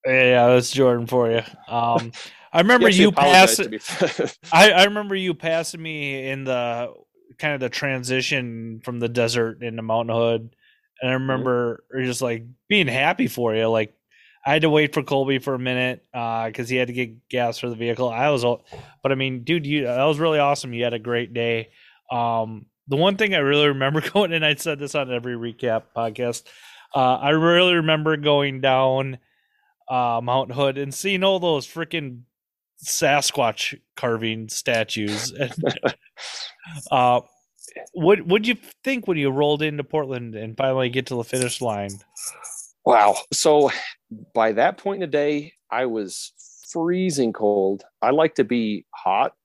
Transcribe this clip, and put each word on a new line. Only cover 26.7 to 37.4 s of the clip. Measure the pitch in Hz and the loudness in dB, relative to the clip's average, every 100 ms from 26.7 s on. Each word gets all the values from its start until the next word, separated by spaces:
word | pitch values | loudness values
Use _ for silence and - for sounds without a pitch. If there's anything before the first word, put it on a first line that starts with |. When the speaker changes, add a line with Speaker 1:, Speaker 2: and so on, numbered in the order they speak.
| - - | -20 -6
Speaker 1:
uh, | 139 127 127 | 0 2 2
I | 143 | 2
really | 156 165 170 180 | 2 4 4 4
remember | 170 156 156 156 151 | 2 2 0 0 0
going | 147 143 143 131 | 2 2 0 -2
down, | 135 131 131 131 135 127 _ _ _ _ _ _ - | 0 2 2 0 -4 -10 _ _ _ _ _ _ -6
uh, | 127 123 117 | -2 0 -2
Mount | 120 131 127 | 0 -2 -2
Hood | 123 139 135 | -2 -2 -2
and | 139 | -8
seeing | 139 196 190 | -6 -4 0
all | 196 190 | 2 2
those | 175 147 123 | 0 -2 -4
freaking | 165 160 170 143 123 123 _ _ _ _ _ | -10 -6 -6 -8 -14 _ _ _ _ _ _
Sasquatch | 151 - 151 147 139 - 117 107 - - _ - | -8 0 2 2 0 0 -2 -2 -8 -8 _ -8
carving | 123 113 113 113 110 | -4 -2 -4 -6 -8
statues. | - - 117 107 110 104 104 123 | -6 -2 -2 -2 -4 -4 -6 -8
<laughs> | 135 | -6
And, | 131 - 139 - 127 - _ - - - - - 170 156 - | -6 -2 -4 -2 -4 -6 _ -18 -16 -14 -16 -18 -20 -18 -2
uh, | 135 123 123 - _ | 2 4 2 -2 _